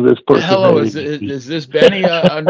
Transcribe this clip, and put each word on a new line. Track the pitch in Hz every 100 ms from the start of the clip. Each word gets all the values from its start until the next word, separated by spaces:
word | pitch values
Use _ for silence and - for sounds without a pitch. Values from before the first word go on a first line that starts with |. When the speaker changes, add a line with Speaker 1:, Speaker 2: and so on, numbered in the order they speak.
| 123
Speaker 1:
this | - -
person, | 139 170
Speaker 2:
Hello, | 190 185 165
is, | - 156
Speaker 1:
maybe. | 147
Speaker 2:
is, | 151 -
is | 139 120
this | 160 135
Benny? | 156 147 196
Uh, | 185 170 165
uh, | 156